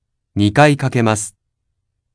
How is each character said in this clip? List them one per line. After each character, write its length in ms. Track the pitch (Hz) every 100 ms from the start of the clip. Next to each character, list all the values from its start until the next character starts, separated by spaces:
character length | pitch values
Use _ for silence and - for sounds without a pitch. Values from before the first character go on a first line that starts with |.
| _ _ _ -
二 180 | 104
回 240 | 110 151 139
か 120 | 135
け 140 | 127
ま 140 | 113 107
す。 180 | - - _ _ _ _ _ _ _